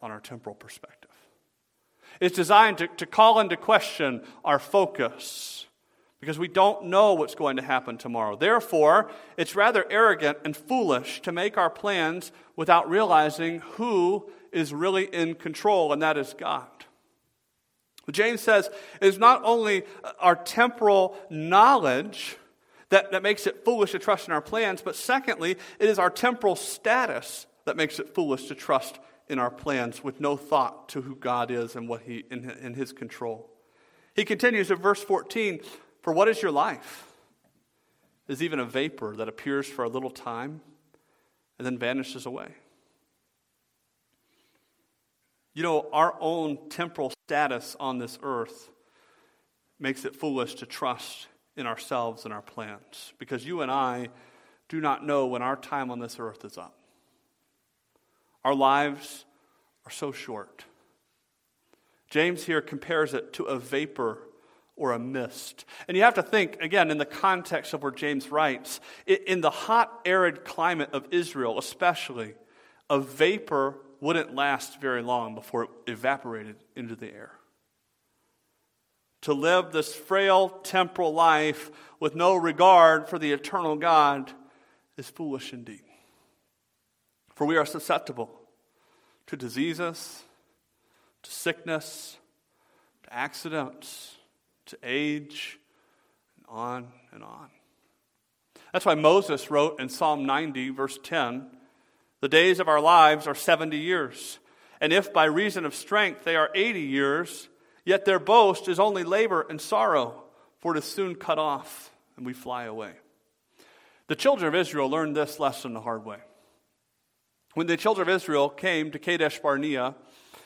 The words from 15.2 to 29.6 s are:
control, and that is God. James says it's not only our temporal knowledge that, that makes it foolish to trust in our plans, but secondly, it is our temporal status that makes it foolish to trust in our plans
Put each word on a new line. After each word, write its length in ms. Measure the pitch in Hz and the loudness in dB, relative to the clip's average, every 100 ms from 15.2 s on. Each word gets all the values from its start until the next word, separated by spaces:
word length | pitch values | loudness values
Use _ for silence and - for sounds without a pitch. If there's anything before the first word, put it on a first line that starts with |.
| 165 | -4
control, 600 | 165 165 151 208 196 156 | -4 -10 -2 2 4 2
and 80 | 147 | 2
that 160 | 160 151 | 0 0
is 160 | 135 | -4
God. 340 | - - 139 127 - - _ _ _ _ _ _ _ _ _ _ _ - | -6 -4 -4 -6 -20 -20 _ _ _ _ _ _ _ _ _ _ _ -6
James 300 | 147 220 233 | 0 2 2
says 280 | - 208 196 - - - | 4 4 4 -6 -16 2
it's 180 | 196 190 | 4 8
not 240 | 226 254 | 8 8
only 400 | 208 233 214 190 - - - - | 6 2 2 -2 -4 -12 -14 2
our 160 | 180 | 4
temporal 800 | 170 - - 240 240 208 196 185 - - | 4 2 2 2 4 4 6 4 -2 -12
knowledge 1080 | 156 160 190 233 269 151 127 175 - - - _ _ _ _ - | -8 4 8 8 6 4 0 -2 -10 -14 -14 _ _ _ _ 4
that, 240 | 190 196 | 4 6
that 100 | 190 | 0
makes 240 | 196 202 - | 0 0 -2
it 180 | - | -2
foolish 280 | - 240 196 | 0 2 2
to 80 | 190 | 0
trust 260 | - 190 - | 0 -2 0
in 80 | |
our 80 | 156 | -4
plans, 400 | 151 220 214 185 | -2 -2 -2 -4
but 140 | 190 156 | -8 -6
secondly, 560 | - 262 262 208 165 180 - - | -2 -2 -2 -4 -4 -4 -8 0
it 100 | 214 | 2
is 100 | 202 | 4
our 120 | 180 | 2
temporal 460 | 180 247 240 202 175 | 2 -2 0 0 0
status 880 | - - 214 247 226 120 - - - _ - | -6 -4 0 0 0 -4 -10 -16 -18 _ -6
that 100 | 160 | -2
makes 240 | 156 - | -2 -4
it 140 | - | -8
foolish 320 | - 156 131 - | -4 -2 -2 -6
to 60 | 147 | -8
trust 420 | - 135 - - - _ - | 0 0 -2 -16 -20 _ -8
in 100 | 135 | -4
our 120 | 123 | -4
plans 520 | 127 | -4